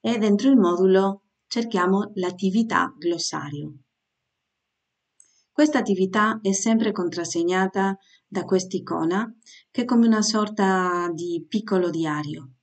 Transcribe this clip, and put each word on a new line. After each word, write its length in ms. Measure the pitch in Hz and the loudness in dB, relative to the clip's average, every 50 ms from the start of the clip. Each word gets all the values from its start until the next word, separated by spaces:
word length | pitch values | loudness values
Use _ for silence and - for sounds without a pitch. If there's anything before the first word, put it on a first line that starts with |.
e 180 | - 226 240 220 | -2 -2 -2 0
dentro 320 | 220 208 202 202 233 269 | 2 2 2 4 4 4
il 40 | 277 | 6
modulo 680 | 240 190 175 175 175 190 190 190 190 196 196 196 - _ _ _ _ _ | 6 6 4 4 4 4 4 6 4 4 2 -2 -6 _ _ _ _ _
cerchiamo 640 | _ - 240 233 226 220 185 180 185 190 196 208 202 208 | _ -4 -4 -4 0 0 0 2 2 2 0 0 -4 -6
l'attività 800 | 190 180 180 185 185 196 190 185 226 226 226 170 175 175 - - | -4 -4 -4 -4 -2 -4 0 0 0 0 0 0 -2 -2 -2 -6
glossario. 800 | 147 160 170 175 165 - - - 151 143 147 147 147 151 151 131 - _ _ _ _ _ _ _ _ _ _ _ _ _ _ _ _ _ _ _ _ _ _ _ _ _ _ _ _ _ _ _ _ _ _ | -6 -4 -4 -4 -4 -6 -8 -8 -8 -10 -10 -10 -10 -12 -12 -16 -20 _ _ _ _ _ _ _ _ _ _ _ _ _ _ _ _ _ _ _ _ _ _ _ _ _ _ _ _ _ _ _ _ _ _
Questa 280 | _ - 302 302 294 254 | _ 2 4 4 4 0
attività 640 | - 208 196 180 190 185 185 214 208 220 226 220 - | 0 0 0 0 0 0 2 2 2 2 0 -2 -2
è 80 | 190 | -2
sempre 400 | 196 - - 226 226 220 226 220 | -2 0 2 2 2 2 2 0
contrassegnata 1040 | 202 - 175 170 - 175 170 170 - 170 170 175 185 185 190 190 - 190 196 196 196 - _ _ _ _ _ | -2 -2 -4 -4 -4 -6 -8 -6 -4 -2 0 0 0 0 0 0 0 -2 -2 -2 -2 -6 _ _ _ _ _
da 160 | _ 196 190 180 | _ -8 -8 -2
quest'icona 920 | 185 190 185 185 185 - 175 127 - 170 170 160 165 180 202 233 226 - _ _ - - - _ _ | 0 0 -2 0 -2 -8 -8 -6 -6 -4 -2 -2 0 0 -2 -4 -6 -10 _ _ -20 -20 -20 _ _
che 100 | _ - | _ -6
è 40 | 233 | -2
come 200 | - 247 233 233 | 2 2 4 4
una 160 | 226 220 214 | 4 4 2
sorta 880 | 202 202 214 214 208 208 - - 196 190 190 185 180 180 180 175 175 175 | 2 0 0 -2 -2 -2 -2 0 0 2 2 2 0 0 -2 -2 -4 -4
di 320 | 165 160 - - 170 165 - _ | -6 -6 -6 -6 -6 -8 -8 _
piccolo 400 | - 208 220 208 202 185 180 175 | -6 -6 -2 0 0 0 0 0
diario. 600 | 156 165 165 156 147 151 151 147 156 160 - - _ _ | -2 -2 -4 -2 -4 -4 -6 -8 -10 -12 -14 -20 _ _